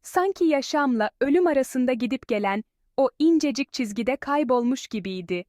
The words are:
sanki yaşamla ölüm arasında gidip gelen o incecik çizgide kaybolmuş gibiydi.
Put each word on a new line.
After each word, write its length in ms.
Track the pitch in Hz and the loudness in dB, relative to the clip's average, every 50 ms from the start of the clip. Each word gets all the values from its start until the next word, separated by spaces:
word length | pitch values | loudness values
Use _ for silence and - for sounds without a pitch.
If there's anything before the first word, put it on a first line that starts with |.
sanki 440 | _ - - 370 359 392 381 - 349 | _ -2 -2 0 0 0 0 0 2
yaşamla 640 | 320 302 277 254 - - 294 285 269 240 220 214 214 _ _ | 2 2 0 -2 -2 -2 0 0 2 2 0 0 -2 _ _
ölüm 260 | 254 285 285 359 359 | 0 2 4 4 4
arasında 460 | 339 294 269 262 - - 262 247 247 254 | 4 2 2 0 0 -2 -2 0 0 0
gidip 340 | 220 247 220 269 254 - | -2 -2 -4 -4 -6 -4
gelen 360 | - 226 208 208 196 196 214 220 _ _ _ _ _ _ | -4 -4 -2 -2 -2 -2 -4 -6 _ _ _ _ _ _
o 120 | - 269 - _ _ | 0 0 0 _ _
incecik 540 | 302 330 339 311 302 294 226 269 277 _ - | 4 4 4 4 2 0 -2 -2 -6 _ -4
çizgide 420 | - 247 208 202 220 226 240 269 | -6 -6 -4 -4 -4 -2 -2 -2
kaybolmuş 720 | - - 277 285 294 302 240 254 247 240 240 269 254 - | -4 -2 -2 0 0 2 2 0 2 2 0 -2 -4 -6
gibiydi. 580 | - - 214 180 190 185 185 175 170 185 175 180 | -8 -8 -8 -6 -6 -8 -8 -6 -6 -6 -6 -6